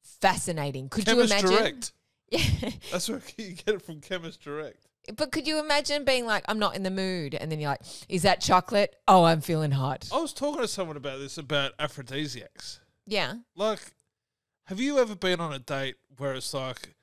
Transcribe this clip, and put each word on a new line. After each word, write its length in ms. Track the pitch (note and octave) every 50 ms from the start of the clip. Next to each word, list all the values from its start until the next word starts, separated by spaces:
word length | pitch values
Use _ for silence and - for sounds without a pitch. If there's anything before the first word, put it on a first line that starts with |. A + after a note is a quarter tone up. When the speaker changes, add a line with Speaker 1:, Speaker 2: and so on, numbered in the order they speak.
Speaker 1:
Fascinating. 880 | _ - - _ - F#3+ F3+ D3+ - - E3+ D#3 D3 C#3+ C3 C3+ C3 C3+
Could 160 | - A3 G3+
Speaker 2:
Chemist 260 | G3+ A3+ A#3+ A#3 G#3+ G3+
Speaker 1:
you 60 | G3+
imagine? 180 | G3 F#3 F#3 G#3+ A3
Speaker 2:
Direct. 280 | D#3+ - B3+ A3+ - _
Speaker 1:
<laughs> 40 | _ _ _ _ _ _ _
Yeah. 400 | - E4+ - - - - - G#3+ - - - -
Speaker 2:
That's 160 | - F3+ - -
where 120 | G#3+ F3 - - -
you 120 | - A3 F#3+ F#3
get 220 | E3+ - - G#3+
it 60 | F#3 -
from 180 | - D#3+ D3+
Chemist 400 | C3+ - F#3+ F3+ E3 E3 D3+ -
Direct. 460 | - D3 C#3+ D3+ D#3 B2+ - _ _ _ _ _ _ - A3
Speaker 1:
But 140 | - D4+ C4+
could 140 | - D#4 C4
you 120 | D4 D#4 D#4
imagine 440 | D4+ D4+ C#4+ D4 D4 - C#4+ D4 C#4+
being 220 | C4+ C4 B3+ A#3+
like, 200 | A#3 G#3+ G3 -
"I'm 100 | - G#3+
not 180 | A3 G#3 F#3+ -
in 60 | F#3+
the 80 | F#3+ F#3
mood," 460 | F#3+ F#3+ F#3+ F#3+ F#3 F3+ D#3 C#3 -
and 160 | - - D#3+
then 80 | D#3+ D#3
you're 100 | D3+ C#3+
like, 120 | C#3 - - - - - - _
"Is 140 | - F3+ D#3+
that 180 | G3 F#3 -
chocolate? 540 | - - F#3 F#3 F3+ - A3+ G3+ G#3 - _ _ _
Oh, 180 | - G3 F#3 E3+
I'm 140 | E3 E3 D#3+
feeling 280 | C#3+ - E3+ D#3 D#3 D3
hot." 380 | C#3 C3+ C3 C#3 C3+ - - -
Speaker 2:
I 60 | A3 C#4
was 140 | E4 D4 -
talking 280 | - C#4 D4 D4 E4
to 60 | B3
someone 300 | - - - F#3 E3 D3+
about 220 | D3 C3 C#3+ C3+ C3+
this, 180 | C#3 C3+ -
about 360 | - D3+ B2 D3+ C#3+ C#3 C3+ -
aphrodisiacs. 1000 | - D3 D3 - - C3 A#2+ C3 C#3 D#3 C#3+ A#2+ A#2+ G2 - _ - - - - - _ _ _ _ _
Speaker 1:
Yeah. 280 | - G#3+ G3+ E3+ B2+ F3 A#3+ A#3+ _ _
Speaker 2:
Like, 260 | E3 G3+ A3 G#3+ - - - _ _ _ _ _ _ _ _ _ _ _ _ _ _ _
have 160 | - F#3+ F#3+
you 180 | B3+ C#4 D4
ever 160 | C4+ B3 A3 G#3+
been 260 | F3 - F#3 F3+ E3+
on 120 | E3+ D#3+ C#3+
a 60 | C3+
date 360 | B2 - D3 C3+ C3+ C3 - _ _ _ C#3
where 160 | C3 C#3 C#3 C3
it's 200 | C3 B2 - -
like 400 | C#3 C3 C3 B2 - - - _ _